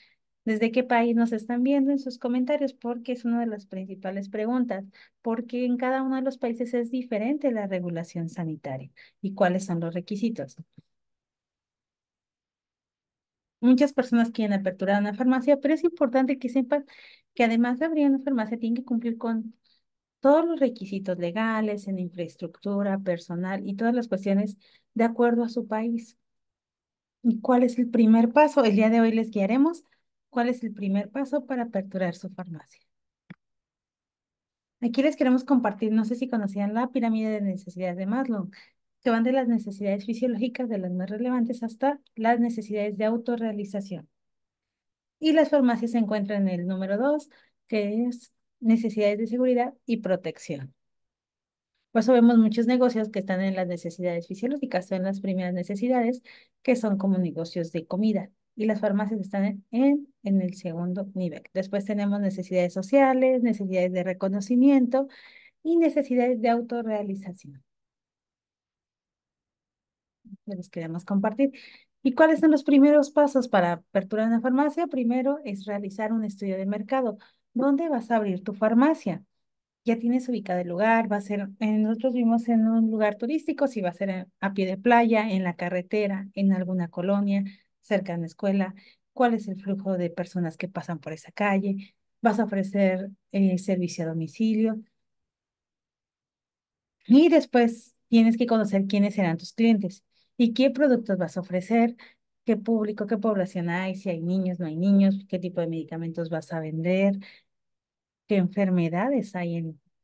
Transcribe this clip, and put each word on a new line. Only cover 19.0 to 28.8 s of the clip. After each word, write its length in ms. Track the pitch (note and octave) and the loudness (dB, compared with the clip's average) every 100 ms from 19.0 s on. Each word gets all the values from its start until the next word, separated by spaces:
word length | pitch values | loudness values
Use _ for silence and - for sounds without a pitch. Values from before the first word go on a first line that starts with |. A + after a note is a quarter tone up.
| A#3 A3+ | -4 -4
con 360 | A#3 A3+ A3+ - _ _ _ _ _ _ | -4 -4 -6 -14 _ _ _ _ _ _
todos 260 | C4+ D4+ E4+ | 4 4 4
los 120 | D#4 | 0
requisitos 600 | C4 - G3 G3 F#3+ F3 | -2 -2 -8 -6 -6 -4
legales, 680 | F3 F#3 A3+ A3 G#3+ G#3 G3 | -4 -2 -2 -2 -2 -4 -6
en 120 | F#3+ | -6
infraestructura, 1000 | F3 F3 E3 - E3 - G3+ G3+ G3+ G3 | -6 -8 -10 -10 -14 -10 -6 -2 -2 -2
personal 600 | G3 E3+ - F3 F#3 G3 G3 | -4 -6 -6 -6 -6 -6 -8
y 80 | G3 | -4
todas 180 | A3+ | -2
las 140 | A#3+ A#3 | 0 -2
cuestiones 480 | F#3+ G3 G3 G#3 - _ _ _ | -4 0 0 0 -6 _ _ _
de 100 | - | -2
acuerdo 400 | A3+ A3+ A#3+ A#3 | 0 2 2 2
a 60 | A#3 | -2
su 180 | A#3+ - | -4 -4
país. 480 | G#3+ A#3 A#3 - _ _ _ _ _ _ _ _ _ _ _ | -4 -4 -6 -8 _ _ _ _ _ _ _ _ _ _ _
¿Y 180 | A#3+ - | 0 0
cuál 200 | - B3 | 2 4
es 160 | B3 - | 4 0
el 120 | A#3+ | 0
primer 420 | A#3 A3 A3+ A#3 | 4 6 6 6
paso? 320 | D4 D4+ D4 | 6 4 4
El 100 | A#3 | 4
día 140 | G3+ | 4